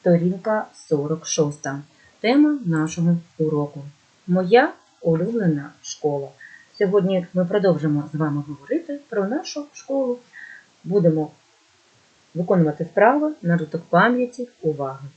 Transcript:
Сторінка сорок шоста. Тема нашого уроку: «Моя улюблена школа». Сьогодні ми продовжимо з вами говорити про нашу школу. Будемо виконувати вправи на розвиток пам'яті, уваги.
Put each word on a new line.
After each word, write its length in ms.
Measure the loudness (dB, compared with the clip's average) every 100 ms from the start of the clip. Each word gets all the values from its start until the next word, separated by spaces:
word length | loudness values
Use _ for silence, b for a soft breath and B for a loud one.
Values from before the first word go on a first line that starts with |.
Сторінка 640 | 4 4 2 -2 -2 -4 -4 -16 -4
сорок 380 | -2 -2 -6 -6
шоста. 560 | -2 -2 -2 -10 -10 -14 b b _
Тема 380 | 0 4 4 2
нашого 520 | -2 -2 -2 0 0 0 -4 _
уроку: 420 | -2 0 -4 -8 -18 -20 _ _ -2
«Моя 460 | -2 4 4 4 -2 _ _
улюблена 720 | -2 0 0 0 0 0 -6 -16
школа». 460 | -16 -6 -4 -4 -8 -14 B B B -4
Сьогодні 480 | 0 2 2 -2 -2
ми 100 | -4
продовжимо 640 | 0 2 2 2 0 -2 -2
з 40 | -4
вами 280 | -2 -4 -6
говорити 520 | -12 -6 -6 -6 -12 -6
про 200 | -4 -2
нашу 380 | -4 -6 -12 -12
школу. 460 | -16 -6 -4 -2 -4 -10 B B B B _
Будемо 460 | -2 4 4 2 -2 -8 _ _ _ _ _ _ _ _ _
виконувати 500 | -8 2 4 4 2
вправи 480 | -4 4 4 4 0 -4
на 100 | -2
розвиток 300 | -2 -2 -8
пам'яті, 680 | 0 4 4 2 -2 -4 -12 _
уваги. 460 | -4 -4 -6 -8 -16